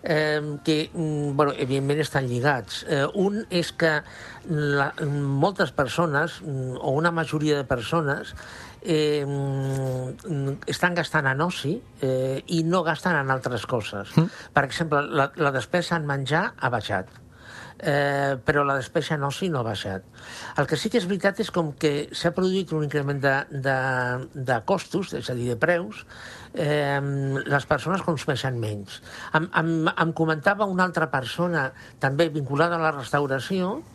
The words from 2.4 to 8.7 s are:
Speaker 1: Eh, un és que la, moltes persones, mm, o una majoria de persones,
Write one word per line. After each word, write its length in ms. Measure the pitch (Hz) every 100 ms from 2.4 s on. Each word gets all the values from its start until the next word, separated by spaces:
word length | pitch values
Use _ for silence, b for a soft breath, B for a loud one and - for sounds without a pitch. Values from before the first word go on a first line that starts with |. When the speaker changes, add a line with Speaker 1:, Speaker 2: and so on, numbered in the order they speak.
| 135 135 104 - -
Speaker 1:
Eh, 180 | 147 143
un 300 | 202 190 208 -
és 220 | 180 165
que 300 | - 165 151 B B B B -
la, 440 | 151 147 143 139 -
moltes 720 | 151 143 143 139 175 196 160
persones, 680 | - 135 - 170 143 165 -
mm, 340 | 180 135 131 127
o 100 | -
una 180 | 135 170
majoria 460 | 165 156 151 151 147
de 80 |
persones, 680 | 135 127 107 165 147 143 - - B B B